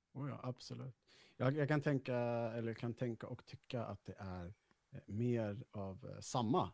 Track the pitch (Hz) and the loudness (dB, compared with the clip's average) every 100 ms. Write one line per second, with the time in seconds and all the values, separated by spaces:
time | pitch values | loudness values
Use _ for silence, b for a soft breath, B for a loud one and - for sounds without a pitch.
0 | _ 135 139 113 127 123 - 120 127 - | _ -8 -6 -4 -6 -8 -8 -10 -10 -12
1 | _ B B B 127 151 139 151 147 139 | _ B B B 4 6 4 4 6 4
2 | - 123 120 117 117 117 113 113 120 113 | 4 2 2 2 0 0 -2 -2 -4 -2
3 | 123 113 104 123 - - - 120 110 101 | -2 -2 -6 -8 -10 -16 -6 -4 -2 -6
4 | - 92 98 90 87 - _ _ _ - | -8 -8 -6 -6 -8 -12 _ _ _ -16
5 | - 101 120 120 107 101 - 107 98 92 | -6 0 2 2 0 -4 -8 -6 -6 -6
6 | - 101 - 131 110 349 87 | -10 -10 -2 0 4 4 2